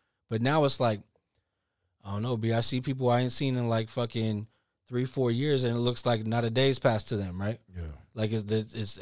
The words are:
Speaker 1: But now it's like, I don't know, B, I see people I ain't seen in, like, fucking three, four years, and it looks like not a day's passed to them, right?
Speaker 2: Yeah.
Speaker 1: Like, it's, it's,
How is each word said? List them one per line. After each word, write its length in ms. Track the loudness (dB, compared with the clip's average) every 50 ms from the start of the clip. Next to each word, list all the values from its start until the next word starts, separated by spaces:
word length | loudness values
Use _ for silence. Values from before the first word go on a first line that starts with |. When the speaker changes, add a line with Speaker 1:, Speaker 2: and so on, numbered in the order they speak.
| _ _ _ _ _ _
Speaker 1:
But 120 | -2 0
now 240 | 0 2 4 4 4
it's 140 | 2 2 2
like, 200 | 2 0 0 0 -4 _ _ _ _ _ _ _ _ _ _ _ _ _ _ _ _ _ _ _ -10
I 80 | -8
don't 100 | -6 -4
know, 160 | -2 -2 -2 0
B, 140 | 0 2 2
I 60 | 2
see 200 | 2 2 0 0
people 280 | -2 -2 -2 0 2 4
I 120 | 4 4
ain't 100 | 2 0
seen 240 | -2 -2 0 0 0
in, 120 | 0 0 2
like, 220 | 0 0 0 -2
fucking 560 | -4 -4 -4 -2 -2 -2 -2 0 -2 -4 -6 -8 _ _ _ _ _ _ _ -6
three, 180 | -4 -2 -2
four 260 | -2 -2 0 0 2
years, 320 | 2 0 0 2 2 2 2
and 120 | 0 0
it 40 | 0
looks 260 | 0 0 -2 0 0
like 200 | 0 0 0 0
not 200 | 0 0 0 0
a 40 | 0
day's 260 | 2 2 4 4 2 2
passed 300 | 2 2 2 2 0 -2
to 80 | -2 -2
them, 220 | -2 -4 -4 -4
right? 180 | -4 -4 -4 -6 _ -14 -12
Speaker 2:
Yeah. 60 | -10 -10 -10 -10 -14 -18 _ _
Speaker 1:
Like, 180 | -4 -2 0
it's, 200 | 0 -2 -2 0 0 0 0 -2 -6
it's, 260 | -6 -6 -6 -6 -8